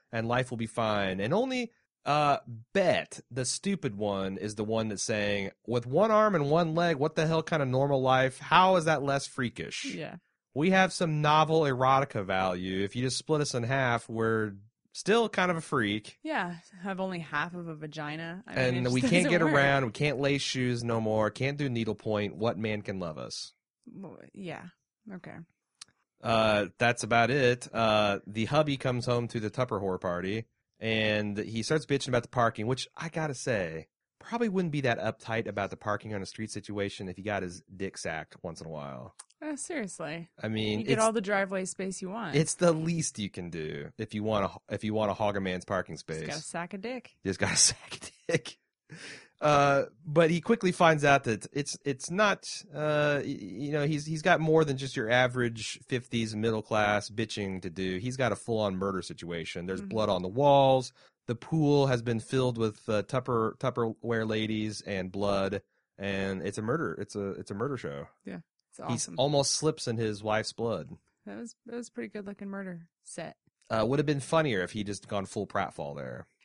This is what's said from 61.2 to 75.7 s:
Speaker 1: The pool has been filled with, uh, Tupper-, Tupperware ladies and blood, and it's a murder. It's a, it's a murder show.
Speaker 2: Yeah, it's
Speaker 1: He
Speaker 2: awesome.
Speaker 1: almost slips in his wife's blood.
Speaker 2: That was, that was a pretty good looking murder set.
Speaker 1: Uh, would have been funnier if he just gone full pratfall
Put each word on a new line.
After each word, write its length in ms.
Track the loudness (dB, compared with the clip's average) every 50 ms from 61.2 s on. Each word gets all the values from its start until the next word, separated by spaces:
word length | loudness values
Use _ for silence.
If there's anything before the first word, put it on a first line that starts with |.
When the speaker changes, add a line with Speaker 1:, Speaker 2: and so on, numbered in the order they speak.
| _
Speaker 1:
The 80 | -6 -6
pool 500 | -6 -4 -2 0 2 4 4 6 6 6
has 140 | 4 2 0
been 180 | 0 -2 -4 -4
filled 380 | -4 -2 0 0 2 0 0
with, 240 | 0 -2 -2 -2 -4 -4 -2
uh, 140 | -2 -2 0
Tupper-, 520 | -2 -4 -4 -2 0 0 0 0 0 -2 -2
Tupperware 680 | -4 -4 -2 -2 -2 -2 -4 -6 -4 -2 -2 0 0
ladies 540 | 0 0 -2 0 -2 -2 -2 -2 -4 -6 -8
and 300 | -6 -6 -4 -4 -4 -6
blood, 500 | -4 -2 0 0 2 0 0 -2 -2 -6 -8 _ _ _ _ _ _ -8
and 420 | -6 -4 -4 -2 -2 -4 -4 -4
it's 160 | -4 -6 -6
a 40 | -4 -4
murder. 340 | -4 -2 -2 -2 -6 -6 -8
It's 160 | -10 -8 -6
a, 160 | -6 -6 -6
it's 200 | -6 -8 -10 -10
a 20 | -6
murder 220 | -6 -4 -6 -6
show. 300 | -6 -8 -8 -8 -8 -12 -14 _ _ _
Speaker 2:
Yeah, 140 | -14 -14 -14 -16 _ _ _ _ _
it's 80 | _ -12
Speaker 1:
He 40 | -8
Speaker 2:
awesome. 300 | -6 -4 -4 -6 -6 -2 -2
Speaker 1:
almost 320 | 0 2 2 2 2 0
slips 360 | -2 0 0 -2 -2 -2 -6
in 100 | -4 -2
his 260 | -2 -2 -2 -2 -4 -2
wife's 300 | 0 0 0 -2 -4 -6
blood. 360 | -4 -4 -4 -4 -4 -6 -10 -16 -20 _ _ _ _ _
Speaker 2:
That 100 | -14 -12
was, 160 | -12 -12 -14 -16 _ _
that 80 | -14 -12
was 140 | -12 -12 -12
a 20 |
pretty 180 | _ -12 -12 -10
good 160 | -10 -12 -12
looking 220 | -12 -12 -12 -10 -10
murder 380 | -10 -8 -8 -10 -10 -12 -14 -18 _ _ _
set. 320 | -16 -12 -12 -12 -12 -14 _ _ _ _ _ _ _
Speaker 1:
Uh, 160 | 0 2 2
would 120 | 2 2 2
have 60 | 2
been 140 | 2 0 -2
funnier 400 | 0 2 2 2 4 2 2 0 -2
if 80 | -2
he 120 | -4 -6 -6
just 240 | -4 -6 -8 -8
gone 180 | -6 -4 -4 -4
full 180 | -4 -4 -6 -6
pratfall 500 | -2 -2 -2 -2 -2